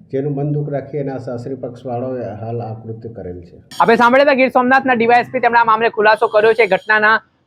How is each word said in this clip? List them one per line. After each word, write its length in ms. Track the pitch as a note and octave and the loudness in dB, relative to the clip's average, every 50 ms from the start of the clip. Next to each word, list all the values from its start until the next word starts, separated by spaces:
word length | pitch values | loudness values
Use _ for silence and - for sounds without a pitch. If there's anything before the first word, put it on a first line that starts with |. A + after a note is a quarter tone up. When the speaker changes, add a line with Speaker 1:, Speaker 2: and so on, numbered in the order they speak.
| - _ | -14 _
Speaker 1:
જેનું 240 | C3 C3+ C3+ D3 C#3 | -6 -4 -4 -4 -4
મન 160 | C3+ C#3+ D3+ | -4 -4 -4
દુઃખ 180 | D3 D3 D3 C#3+ | -4 -4 -4 -4
રાખી 300 | C#3+ C3+ - - D3+ D3 | -6 -6 -8 -8 -8 -8
અને 120 | C3+ C3+ | -6 -6
આ 60 | C3 B2+ | -8 -10
સાસરી 380 | A#2 C3+ B2 A#2+ A#2+ C3+ C3+ | -10 -10 -10 -10 -10 -10 -10
પક્ષવાળાઓએ 760 | B2 B2+ B2 A#2+ - - C3 A#2+ A#2+ B2 C3 B2+ B2 A2+ G2 G#2 | -10 -10 -12 -12 -12 -12 -10 -8 -8 -6 -6 -8 -8 -8 -10 -10
હાલ 280 | G2+ A2 A2+ A#2 A#2+ | -10 -10 -8 -8 -8
આ 120 | A2+ A2+ A2 | -8 -10 -12
કૃત્ય 360 | A2 - A2+ A2 - - A2+ | -12 -12 -14 -14 -14 -14 -16
કરેલ 320 | A#2 G2 F2+ F2+ F2+ F2+ | -14 -14 -14 -12 -14 -14
છે. 160 | - - - - - - - - | -16 -20 -20 -20 -20 -8 -4 0
Speaker 2:
આપણે 160 | E3+ F#3+ A#3 | 2 2 4
સાંભળ્યા 300 | A3+ A#3+ A#3+ B3 C4+ C#4+ | 4 4 4 4 4 4
હતા 80 | D4 C#4 | 4 4
ગીર 160 | B3 C4 B3 | 2 2 2
સોમનાથના 440 | - C4 B3 B3 C4+ C4 C4 C4 B3+ | 2 2 2 4 2 2 2 2 0
ડી 120 | A3+ A#3 | 0 2
વાય 140 | A#3 A#3+ A#3+ | 4 4 2
એસ 80 | A#3 - B3 | 2 0 -2
પી, 60 | B3+ | -2
તેમણે 200 | A3+ A#3 A#3 A#3 | 0 2 4 4
આ 40 | A#3 | 4
મામલે 260 | A3+ A3 A3 A3+ A3+ | 4 2 2 2 0
ખુલાસો 380 | - - G3+ G#3+ A3 G#3+ A3+ G#3 | 0 2 2 4 4 4 2 0
કર્યો 260 | - G#3+ G#3+ A3+ A3 | 2 2 4 4 4
છે. 140 | B3 A3+ F#3+ | 2 2 2
ઘટનાના 540 | F#3 F3+ - - G#3+ G#3+ G#3+ G#3+ A3 G#3 - _ _ _ _ | 0 0 0 2 2 2 4 2 2 0 -2 _ _ _ _